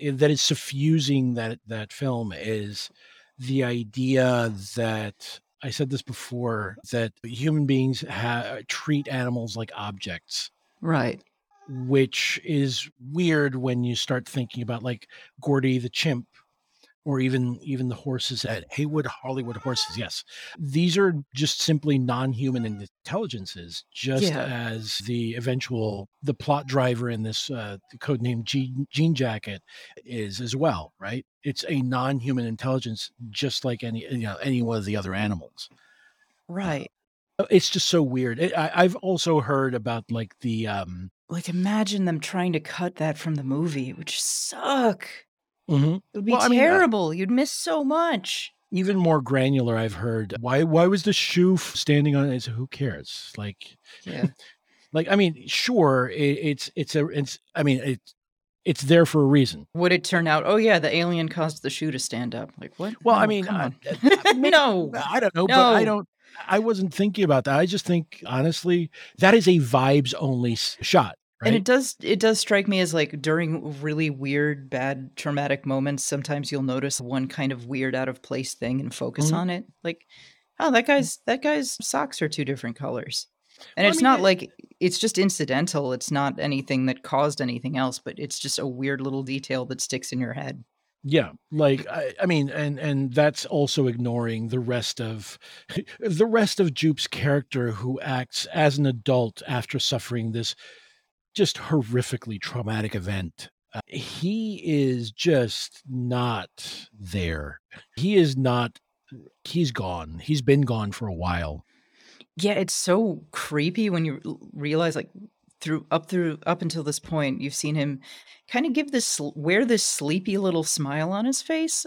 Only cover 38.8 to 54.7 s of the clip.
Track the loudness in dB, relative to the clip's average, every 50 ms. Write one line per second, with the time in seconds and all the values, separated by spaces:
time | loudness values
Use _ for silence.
38.8 | 4 4 4 0 -2 -2 -2 0 2 2 2 2 2 2 2 2 2 0 0 -2
39.8 | -2 -2 -4 -4 -4 -4 -4 -4 -4 -6 _ _ -4 -2 -2 -2 -2 -4 -4 -6
40.8 | -6 -8 -10 -12 -12 -14 _ _ _ -10 -10 -8 -6 -4 -2 0 0 0 2 0
41.8 | 0 0 0 0 0 0 0 -2 -4 -4 -4 -2 0 0 0 -2 -4 -6 -8 -4
42.8 | -4 -4 -4 -2 -2 -2 -2 -4 -4 -4 -2 -2 -2 -2 -2 0 -2 -2 -2 -4
43.8 | -6 -6 -8 -10 -10 -8 -6 -4 -4 -4 -4 -4 -6 -8 -8 -6 -2 0 2 4
44.8 | 4 2 2 0 -6 -16 -16 -18 -20 _ _ _ _ _ _ _ _ 2 4 4
45.8 | 4 4 2 0 -4 _ -8 -4 0 2 4 6 6 6 8 8 8 8 8 6
46.8 | 6 6 4 2 2 0 0 0 0 2 2 2 2 0 -2 -6 -4 -2 0 0
47.8 | 0 2 2 2 2 2 0 -2 -4 -4 -6 -6 -8 -10 _ _ _ -4 -2 0
48.8 | 2 2 2 4 4 6 4 4 4 2 2 4 4 4 4 4 4 2 2 2
49.8 | 0 -2 -2 -4 -4 -2 -2 -2 -2 -4 -6 -6 -2 0 2 4 4 6 6 6
50.8 | 6 6 6 4 4 2 2 2 2 2 4 6 6 6 6 4 2 -2 -6 -4
51.8 | 2 4 4 4 4 4 4 2 2 0 0 -4 -4 -6 -6 -6 -6 -8 -6 -6
52.8 | -4 -4 -4 -6 -10 -12 -14 -14 -14 -14 -12 -10 -10 -10 -10 -12 -16 -20 -20 _
53.8 | _ -20 -20 -18 -14 -10 -6 -2 -2 -2 -4 -6 -20 -20 -20 _ _ _